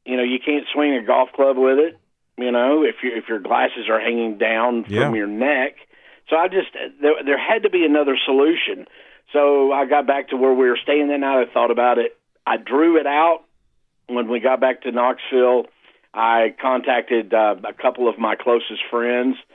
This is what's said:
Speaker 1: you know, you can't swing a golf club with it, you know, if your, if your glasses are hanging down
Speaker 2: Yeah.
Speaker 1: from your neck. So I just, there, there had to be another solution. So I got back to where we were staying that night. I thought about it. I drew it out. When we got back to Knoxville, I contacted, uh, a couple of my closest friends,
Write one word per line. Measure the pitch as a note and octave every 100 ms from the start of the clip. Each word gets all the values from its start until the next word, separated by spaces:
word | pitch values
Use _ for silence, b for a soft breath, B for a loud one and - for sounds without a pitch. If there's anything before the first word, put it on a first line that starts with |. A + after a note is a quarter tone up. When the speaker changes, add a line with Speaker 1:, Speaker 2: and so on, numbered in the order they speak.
Speaker 1:
you | - B2+
know, |
you | B2 B2+
can't | - D3 -
swing | C#3+ D3
a | C3
golf | A2 B2 B2+
club | - C#3 B2+
with | C3 C3+
it, | E3 E3 _ _ _ -
you | B2
know, | A#2+ B2+ D3+
if | C#3 -
your, | B2+ A2+
if | -
your | A2
glasses | F#2 A#2+ B2+ B2 G#2+
are | A2
hanging | A#2 A#2 A2+ G2+
down | A2 A2+ B2 A#2 G2+
Speaker 2:
Yeah. | G#2 C#3+
Speaker 1:
from | A2+
your | G2+
neck. | G#2+ C3 C#3 C#3 - - b b b -
So | D#3+
I | F#3
just, | F#3+ - - C3 C#3
there, | D3 D#3
there | C#3 C3+
had | - A3
to | G#3
be | F#3
another | D#3+ D3+ C#3+ C3
solution. | - C3+ D3+ E3+ - G2 - B B B _
So | D3 C#3+ C#3+ C3+
I | C#3 C3
got | D3 C3
back | C#3 C3
to | C3
where | C3
we | C3 B2+
were | A#2
staying | - D3 C#3+
that | C#3+
night. | C3+ C3 A#2+
I |
thought | A#2+ A#2
about | A#2 B2 A#2+
it. | A#2 - _ _ -
I | A2+
drew | A2 C3+ E3 D#3+
it | C#3+
out. | D3 E3 D#3+ - _ _ _ _ _ -
When | B2 A2+
we | A#2+
got | B2+ B2+
back | B2+ B2
to | C3
Knoxville, | A#2+ B2 B2+ - C3 B2+ B2 A2+ b b b b
I | A2 A2+ A#2 A2 -
contacted, | C3+ B2+ C3 A#2+ - A#2 G2+
uh, | A2 G#2+ F#2+
a | G#2
couple | - C3 B2 A#2+
of | G#2+
my | A2 -
closest | B2+ A#2 - G#2+ -
friends, | A#2+ A#2+ B2 B2+ B2+ -